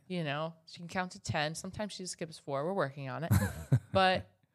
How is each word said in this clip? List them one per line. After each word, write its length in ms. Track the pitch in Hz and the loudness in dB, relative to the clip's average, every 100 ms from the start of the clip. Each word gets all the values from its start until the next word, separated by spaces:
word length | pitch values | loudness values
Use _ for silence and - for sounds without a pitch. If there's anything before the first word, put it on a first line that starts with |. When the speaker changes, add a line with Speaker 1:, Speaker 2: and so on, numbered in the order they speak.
| - | -4
Speaker 1:
You 160 | 180 | -4
know, 320 | 151 143 165 165 - | -2 -2 -4 -8 -18
she 120 | 180 | -16
can 80 | 170 | -6
count 240 | 190 185 | -4 -4
to 60 | 196 | -6
ten. 380 | - 160 151 165 | -4 0 0 -2
Sometimes 360 | 190 208 208 | -8 -6 -6
she 140 | - 180 | -8 -10
skips 320 | - 165 - | -8 -10 -10
four. 260 | - 139 | -4 -2
We're 100 | 160 | 0
working 340 | 196 139 139 131 | 0 0 -2 -6
on 160 | 127 | -4
it. 80 | 165 | 4
Speaker 2:
<laughs> 600 | - 87 80 78 127 - | 4 4 -2 2 2 4
Speaker 1:
But, 320 | 190 185 185 - _ _ | 4 6 4 -2 _ _